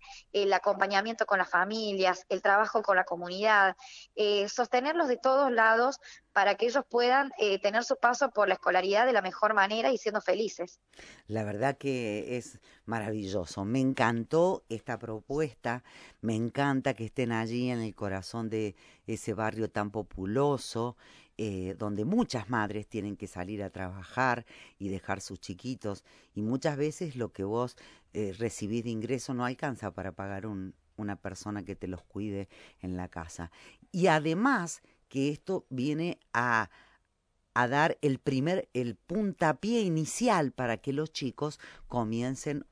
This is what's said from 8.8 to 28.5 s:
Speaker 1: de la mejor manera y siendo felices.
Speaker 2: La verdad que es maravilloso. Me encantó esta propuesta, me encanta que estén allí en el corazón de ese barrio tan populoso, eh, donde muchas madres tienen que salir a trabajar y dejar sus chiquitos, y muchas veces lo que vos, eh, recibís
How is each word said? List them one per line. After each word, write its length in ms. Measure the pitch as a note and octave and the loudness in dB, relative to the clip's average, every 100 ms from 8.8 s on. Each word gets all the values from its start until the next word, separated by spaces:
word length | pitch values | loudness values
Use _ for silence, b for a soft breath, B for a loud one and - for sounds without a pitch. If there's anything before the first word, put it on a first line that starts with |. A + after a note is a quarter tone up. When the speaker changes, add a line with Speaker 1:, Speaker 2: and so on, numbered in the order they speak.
| F#3 G3+ B3+ | 4 4 4
Speaker 1:
de 80 | |
la 80 | A3 | 4
mejor 320 | F#3+ - G#3+ | 0 0 2
manera 360 | G#3+ G3 A3 B3 | 4 4 2 2
y 60 | A#3+ | 2
siendo 240 | A3 G#3 | 0 -2
felices. 600 | - G3 A3 - - - _ B B B - | 0 0 0 -4 -10 -10 _ B B B -6
Speaker 2:
La 160 | G#2+ | -4
verdad 340 | G#2+ G2+ C3+ C3+ | -4 0 -2 0
que 580 | C#3 B2+ A2+ G#2 - B2 | -4 -2 -2 -4 -4 -6
es 220 | - - b b | -8 -18 b b
maravilloso. 800 | - A2+ G#2+ G#2+ F#2+ G2 F2 - | -6 -4 -4 -4 -2 -4 -4 -6
Me 160 | G2 C3 | -2 2
encantó 840 | C3 C3 A#2 A#2 A2 D#3 F3+ - _ | 2 4 2 2 0 2 2 0 _
esta 300 | A2+ - A2+ | -10 -8 -8
propuesta, 840 | A2 A2 - C#3 D3+ - A#2 B2 B B B B | -8 -10 -6 -4 -4 -4 -6 -6 B B B B
me 140 | A2 | -2
encanta 580 | A2 A#2 D3 C#3+ C3+ C3+ | 0 0 0 2 2 0
que 140 | A2+ A2+ | -4 -6
estén 260 | - A#2+ | -4 -2
allí 380 | A2+ A2+ A#2+ B2+ | -2 -2 -2 -2
en 100 | A#2+ | -2
el 140 | A2 | -4
corazón 560 | - G2+ F#2+ F#2 A#2+ A2+ | -4 -4 -4 -6 -6 -4
de 260 | A2 G#2 b b b - | -2 -4 b b b -8
ese 260 | A2 - | -6 -4
barrio 380 | G2+ A2 G#2+ G#2+ | -2 -2 -2 -4
tan 200 | A2 G#2 | -2 -4
populoso, 1080 | G#2+ G2 G2 F#2 A#2 C#3+ C3+ - A2+ A#2+ A#2 b b b - | -4 -8 -8 -2 2 2 0 -4 -4 -4 -6 b b b -6
eh, 360 | G#2+ F#2+ F#2 F#2+ | -6 -4 -6 -4
donde 260 | G#2 G#2 | -4 -2
muchas 460 | A#2 A3 A3+ A#2+ G2 | 0 0 0 -4 -2
madres 360 | A#2+ G#2 G2+ G2 | -2 -2 -4 -6
tienen 300 | A2 G2+ G2 | -6 -6 -6
que 120 | G2+ | -10
salir 340 | F#2 F2+ G#2+ | -8 -8 -6
a 80 | G2 | -8
trabajar 760 | F#2+ F#2 F#2+ F2+ - C3 A#2 - B B B | -8 -10 -10 -8 -2 0 0 -6 B B B
y 100 | G2 | -8
dejar 320 | F#2+ - G2 | -6 -6 -8
sus 180 | - F#2+ | -8 -12
chiquitos, 640 | - F#2 B2 B2 G#2+ G2 b b b | -12 -10 -10 -8 -8 -8 b b b
y 80 | - | -6
muchas 340 | G#2+ C3 D#3+ C#3+ | -2 -2 -2 -2
veces 400 | D3+ - E3+ B2 | -4 -4 -8 -6
lo 160 | A2 | -8
que 120 | - | -6
vos, 320 | G2 A2+ B2 - B B B | -4 -2 -4 -8 B B B
eh, 220 | - G2+ F#2 | -6 -6 -4
recibís 460 | A2+ | -6